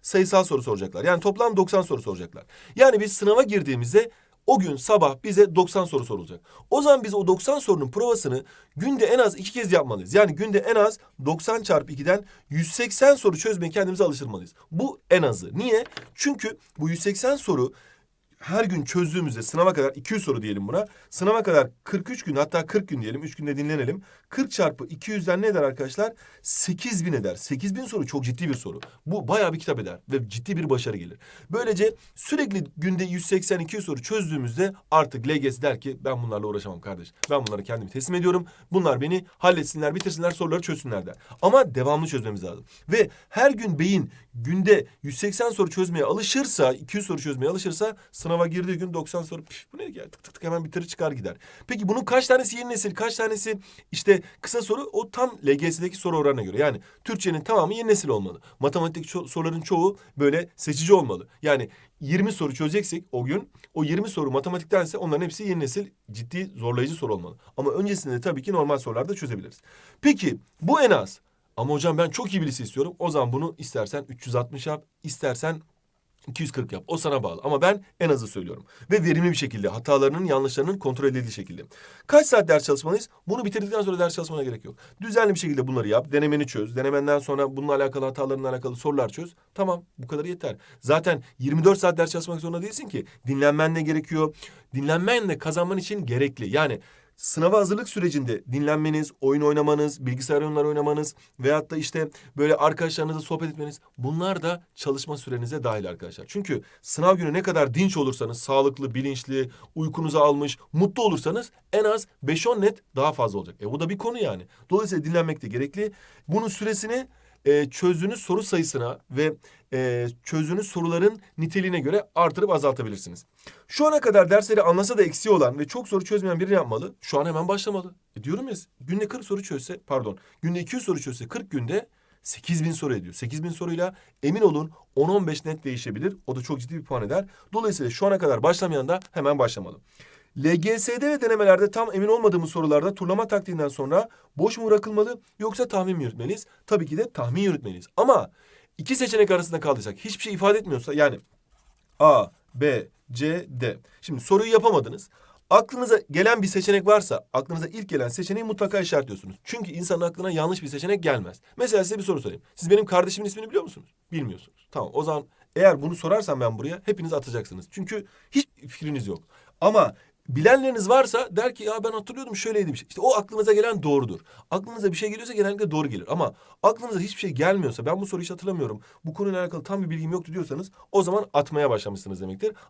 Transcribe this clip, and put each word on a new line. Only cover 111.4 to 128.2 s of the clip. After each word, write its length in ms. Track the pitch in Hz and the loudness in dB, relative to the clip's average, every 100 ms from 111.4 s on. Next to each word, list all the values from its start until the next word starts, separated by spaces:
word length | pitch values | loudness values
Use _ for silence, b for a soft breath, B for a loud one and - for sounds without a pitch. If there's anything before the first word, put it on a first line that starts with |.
| 226 b _ | -6 b _
en 120 | 208 | 2
az 220 | 214 220 - _ | 2 0 -4 _
beş 240 | 135 160 233 | -4 0 0
on 140 | 226 | 2
net 220 | 202 - _ 135 | 2 0 _ -2
daha 160 | 151 | 0
fazla 260 | 143 113 98 | 2 -2 -2
olacak. 180 | 87 - | -8 -10
E, 80 | 104 | -8
bu 100 | 143 | -4
da 80 | 165 | -4
bir 100 | 196 | -4
konu 200 | 226 247 | -6 -4
yani. 280 | 160 92 - b - | -4 -6 -12 b -2
Dolayısıyla 340 | 190 214 175 | 0 0 -2
dinlenmek 380 | 151 170 160 151 | 0 0 0 -4
de 60 | 113 | -6
gerekli. 440 | 123 143 196 214 b b b - | -6 -4 -4 -6 b b b -4
Bunun 200 | 196 220 | -2 -2
süresini, 600 | - 214 214 220 247 254 b b b | -4 -2 -2 -2 -4 -6 b b b
e, 260 | 143 147 139 | 4 4 2
çözdüğünüz 500 | - 180 165 196 233 | 0 0 2 -2 -2
soru 220 | - 214 | -2 0
sayısına 560 | 214 175 160 127 120 - - | 2 2 0 -2 -6 -8 -6
ve, 240 | 127 156 151 b b _ | -2 -2 -2 b b _
e, 340 | 131 127 120 120 120 | -2 0 -2 -4 -8
çözdüğünüz 420 | - 160 151 190 202 | -6 -4 -2 -4 -4
soruların 540 | 180 170 170 202 220 b - | -4 -2 2 2 0 b -6
niteliğine 420 | 160 196 185 175 | -4 -2 -2 -2
göre 280 | 135 202 202 | 0 0 0
artırıp 360 | 165 170 143 190 | 2 2 2 2
azaltabilirsiniz. 760 | 156 139 127 113 98 - 87 - B B B - | 2 2 0 -4 -10 -12 -18 -20 B B B -8
Şu 180 | - 302 | 0 4
ana 140 | 302 | 4
kadar 300 | 262 202 170 | 6 8 8
dersleri 320 | 208 208 214 | 6 6 4
anlasa 360 | 170 175 196 208 | 4 4 2 2
da 40 | |
eksiği 320 | 170 - 220 | 2 2 4
olan 240 | 185 123 143 | 4 4 0
ve 80 | 147 | -6
çok 220 | 247 226 | -6 -4
soru 160 | 190 | -4
çözmeyen 360 | 180 208 185 170 | 0 -2 0 -2
birini 140 | 190 | 2
yapmalı. 400 | 190 123 110 170 - | 2 2 -2 -6 -12
Şu 200 | - 143 | -4 -2
an 60 | 165 | 0
hemen 220 | 160 180 | -2 -2
başlamalı. 460 | 196 208 196 175 - _ | -2 -4 -6 -8 -16 _
E, 80 | 117 | -12